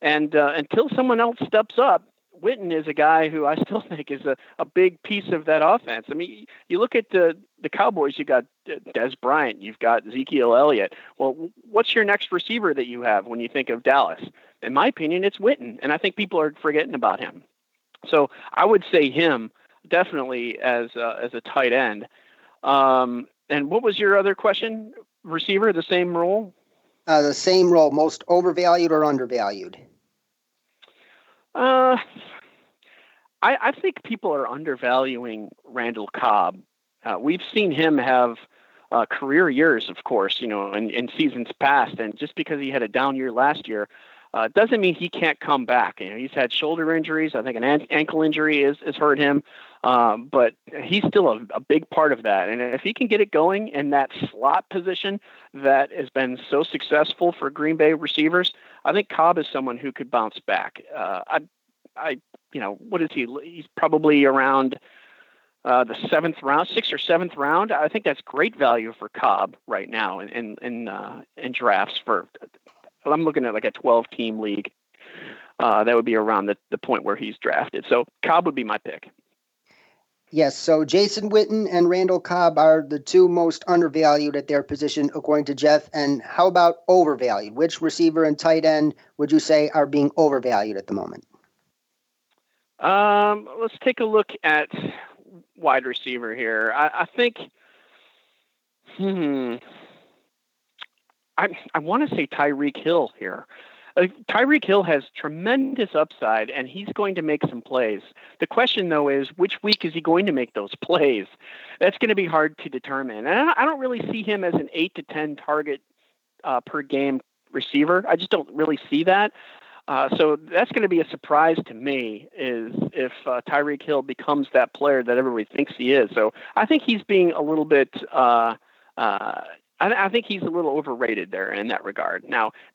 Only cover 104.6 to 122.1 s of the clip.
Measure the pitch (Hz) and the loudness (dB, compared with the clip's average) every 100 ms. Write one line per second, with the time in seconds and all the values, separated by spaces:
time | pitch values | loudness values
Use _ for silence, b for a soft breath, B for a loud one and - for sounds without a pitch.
104.6 | - 202 175 147 - - 151 156 202 269 | 4 2 4 0 -2 -10 -10 -6 -2 0
105.6 | 269 254 202 156 151 - 113 110 110 139 | 0 -2 -2 0 -2 -2 -2 0 -2 -6
106.6 | 131 190 202 - 202 180 156 151 151 120 | -8 -10 -10 -4 -4 -2 -2 -2 -4 -8
107.6 | - 127 113 101 - - b b - - | -4 -2 0 -4 -10 -20 b b -4 0
108.6 | 247 226 180 151 143 139 135 - 196 - | 0 0 0 0 0 0 -4 -2 -2 -2
109.6 | 208 - 165 160 156 170 202 139 123 - | -2 -2 -4 -4 0 2 2 -2 -4 -6
110.6 | 101 - - 170 143 110 90 _ B B | -10 -10 -2 2 2 2 -4 _ B B
111.6 | B B 180 - 226 202 175 160 156 156 | B B -2 0 -2 0 0 0 0 -4
112.6 | 156 131 - 135 131 107 127 214 320 - | -12 -12 -8 -8 -6 -6 -2 0 2 2
113.6 | 277 294 254 240 - 220 214 208 180 175 | 0 0 -6 -6 -6 -6 -4 -2 -2 -2
114.6 | 143 160 175 - - 156 151 143 - 151 | -4 -4 -6 -6 -12 -8 -8 -8 -4 -4
115.6 | 147 139 _ _ _ _ _ _ 156 123 | -4 -8 _ _ _ _ _ _ -4 -4
116.6 | - 151 135 135 139 131 - _ _ 135 | -4 -10 -4 -2 -2 -4 -8 _ _ -10
117.6 | - 147 151 180 208 165 185 190 139 135 | -2 0 4 2 2 -2 0 -4 -4 -4
118.6 | 156 143 - 147 175 196 208 B B B | -2 -2 -2 0 4 4 2 B B B
119.6 | B B - 135 139 - 156 147 156 170 | B B -6 -2 0 4 4 2 0 -2
120.6 | 240 247 202 170 156 151 - 151 160 165 | 0 0 0 0 0 -6 0 4 4 2
121.6 | - 113 135 135 117 | -4 -10 -6 -4 -4